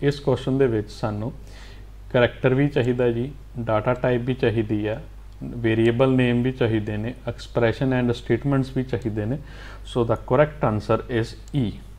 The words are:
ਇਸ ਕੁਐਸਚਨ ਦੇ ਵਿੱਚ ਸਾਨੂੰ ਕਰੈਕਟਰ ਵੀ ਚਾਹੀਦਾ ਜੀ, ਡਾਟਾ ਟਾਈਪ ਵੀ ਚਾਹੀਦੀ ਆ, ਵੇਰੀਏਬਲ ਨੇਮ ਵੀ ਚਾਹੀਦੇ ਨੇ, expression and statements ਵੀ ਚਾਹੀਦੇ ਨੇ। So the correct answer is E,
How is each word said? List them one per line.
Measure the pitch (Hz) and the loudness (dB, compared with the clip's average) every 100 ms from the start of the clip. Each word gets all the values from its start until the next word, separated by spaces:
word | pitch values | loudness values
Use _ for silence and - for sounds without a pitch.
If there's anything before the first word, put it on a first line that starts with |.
ਇਸ | 143 143 | -2 0
ਕੁਐਸਚਨ | - 123 - 135 | 0 0 0 2
ਦੇ | 135 | 2
ਵਿੱਚ | 110 101 | 2 -2
ਸਾਨੂੰ | - 113 104 113 - - - - - - - - | -6 -4 -4 -6 -8 -14 -16 -18 -18 -18 -18 0
ਕਰੈਕਟਰ | 127 120 - 131 | 4 4 4 2
ਵੀ | 127 143 | 4 2
ਚਾਹੀਦਾ | 143 120 123 123 | 2 0 2 2
ਜੀ, | 117 131 - - 127 | 2 -4 -8 -12 -8
ਡਾਟਾ | 113 107 117 | 0 0 2
ਟਾਈਪ | 123 131 123 | 2 2 2
ਵੀ | 123 | 0
ਚਾਹੀਦੀ | 127 123 113 110 107 104 | 0 2 2 0 -2 -2
ਆ, | 117 - - - - | -4 -8 -16 -18 -12
ਵੇਰੀਏਬਲ | - 120 117 110 117 117 135 | -10 -2 2 4 4 6 4
ਨੇਮ | 127 123 120 | 6 4 4
ਵੀ | 127 | 0
ਚਾਹੀਦੇ | 127 117 110 104 104 | 2 2 2 -2 -4
ਨੇ, | 113 - - | -6 -6 -8
expression | - - - 113 110 135 127 | -8 -6 2 2 2 0 2
and | 123 | 2
statements | 120 - 117 139 139 131 131 | 0 0 0 2 0 0 -4
ਵੀ | |
ਚਾਹੀਦੇ | 127 95 113 107 104 | -2 -4 -2 -2 -2
ਨੇ। | 147 - - - - - | -4 -8 -14 -14 -14 -4
So | 127 113 | -2 2
the | 110 | 0
correct | - 127 151 - 131 | 2 4 4 2 0
answer | 107 - 113 113 117 | 0 2 0 2 -2
is | 113 - - 147 | -2 -6 -4 -2
E, | 104 - - | -2 -4 -14